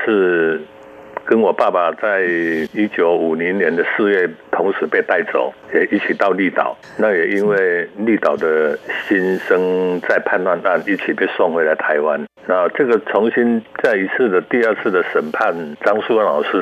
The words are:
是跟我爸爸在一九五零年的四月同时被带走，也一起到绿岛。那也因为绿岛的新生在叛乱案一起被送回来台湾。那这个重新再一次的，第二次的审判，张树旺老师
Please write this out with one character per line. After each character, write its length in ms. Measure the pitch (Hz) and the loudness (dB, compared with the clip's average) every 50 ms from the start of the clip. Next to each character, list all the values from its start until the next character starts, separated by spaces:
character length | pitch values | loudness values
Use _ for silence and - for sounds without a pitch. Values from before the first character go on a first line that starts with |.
| - | 2
是 560 | 113 107 98 92 90 87 82 82 80 80 76 76 - - - - - - - - - - - - | 2 2 4 4 4 4 2 2 2 0 -2 -6 -12 -18 -20 -20 -20 -20 -20 -20 -14 -14 -12 0
跟 160 | - 117 113 | 2 2 4
我 140 | 107 87 - | 4 2 2
爸 160 | - 123 101 | 2 2 2
爸 220 | 92 90 87 82 | 2 2 0 0
在 320 | - - 113 107 101 95 92 87 85 85 82 82 82 80 78 - - | -2 -2 -2 -2 0 0 0 0 0 0 0 0 -2 -2 -4 -4 -2
一 160 | 110 107 104 - | -2 -2 -2 0
九 220 | - 87 85 87 | 0 2 2 2
五 200 | 82 82 82 80 | 2 2 0 0
零 220 | 80 85 90 95 | 0 -2 -2 0
年 160 | 101 87 80 82 | 0 0 0 0
的 120 | 85 - - - | 0 -2 -2 0
四 140 | - 107 101 | 0 2 2
月 200 | 101 92 90 82 80 - - - | 2 2 0 -2 -4 -12 -8 -4
同 220 | - 90 87 98 95 | -2 0 0 -2 -2
时 120 | - 82 | -2 -4
被 160 | 78 - 95 - | -2 0 -2 0
带 200 | - 98 87 80 - | 0 0 0 0 -2
走， 220 | - 64 64 65 - - - - - | -2 -2 -2 -2 -6 -12 -10 -2 0
也 120 | 82 90 | 0 0
一 140 | - 104 98 | 2 0 -2
起 140 | - - 92 | 0 -2 -2
到 160 | - 107 98 | 0 2 2
绿 180 | 92 95 95 85 | 2 2 0 0
岛。 260 | - 71 - 60 - - - - - | 0 0 -2 -2 -4 -8 -14 -14 -4
那 160 | - 107 110 95 | -2 0 2 2
也 140 | 85 82 101 | 2 0 0
因 180 | 101 98 104 | 0 0 0
为 400 | 104 101 98 95 90 87 87 85 85 90 101 | 2 2 2 2 0 0 -2 -4 -6 -8 -4
绿 180 | 110 117 107 | 0 0 0
岛 180 | - - 80 71 | 2 2 0 0
的 420 | 71 82 80 78 78 78 73 71 - - - - - - | 0 0 0 2 2 2 0 -2 -4 -8 -10 -10 -8 -4
新 320 | - 104 95 92 95 92 90 | -2 0 0 0 0 -2 -2
生 600 | - - 95 90 92 90 92 92 92 92 90 85 | 0 0 0 0 2 0 -2 -2 -2 -2 -2 -2
在 180 | - - 104 90 | -2 0 -2 0
叛 240 | - - 104 95 90 | 0 0 -2 0 0
乱 160 | 95 87 85 85 | 0 -2 0 0
案 180 | 95 87 80 80 | 0 0 0 0
一 120 | 101 95 | -2 -4
起 160 | 87 - - 76 | -2 -2 -4 -2
被 120 | - 98 95 - | -2 -4 -4 0
送 160 | - 98 85 80 | 0 0 0 2
回 100 | 85 80 | 0 0
来 100 | 78 78 | 0 0
台 260 | - - - 76 76 | 0 0 0 0 0
湾。 200 | 76 78 73 73 73 - _ - - | 0 0 -2 -4 -6 -12 _ -12 -4
那 220 | - 90 92 87 85 | -2 0 0 0 0
这 160 | - - 143 | 0 0 2
个 140 | 120 117 104 - - | 2 2 0 0 0
重 220 | - 101 110 117 | 0 0 0 2
新 300 | - 127 120 120 117 113 110 - - - | 2 2 2 2 0 0 -4 -8 -4 -2
再 140 | - 131 110 | 0 0 2
一 100 | 98 95 95 | 0 0 -2
次 180 | - - 127 | 0 0 0
的， 140 | 107 90 90 | 2 2 0
第 240 | 82 - - - 113 | 0 0 0 2 2
二 100 | 110 101 | 0 0
次 160 | - - 113 | 0 -2 0
的 100 | 92 90 85 - - | 0 0 0 0 -2
审 180 | - 76 78 | -2 -2 -2
判， 240 | - - 113 101 85 85 82 76 73 - - | -2 0 0 0 0 -4 -8 -10 -12 -2 0
张 160 | 104 104 107 | 0 0 2
树 160 | - - 117 | 0 0 0
旺 80 | 107 104 | 2 2
老 180 | 85 71 76 73 | 2 2 0 0
师 180 | - - 92 | 0 -2 -2